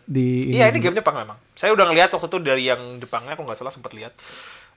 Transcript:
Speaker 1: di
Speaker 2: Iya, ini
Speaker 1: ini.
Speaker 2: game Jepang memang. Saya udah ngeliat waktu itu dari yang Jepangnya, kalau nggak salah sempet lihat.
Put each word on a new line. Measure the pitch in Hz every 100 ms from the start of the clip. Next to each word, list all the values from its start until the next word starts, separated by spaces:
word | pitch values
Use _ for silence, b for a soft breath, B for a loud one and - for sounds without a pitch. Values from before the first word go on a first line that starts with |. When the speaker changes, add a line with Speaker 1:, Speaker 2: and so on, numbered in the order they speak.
Speaker 1:
di | - 131 123 127 131
Speaker 2:
Iya, | 127 -
ini | 117
Speaker 1:
ini. |
Speaker 2:
game | 175 196
Jepang | 185 127
memang. | 107 - _
Saya | - 190
udah | 214
ngeliat | 180 165 180
waktu | 180 165
itu | 180
dari | 156 131
yang | 127 123 123 123
Jepangnya, | 127 117 120
kalau | 156
nggak | 143 110
salah | 127
sempet | 135 113
lihat. | 110 110 _ B B B B B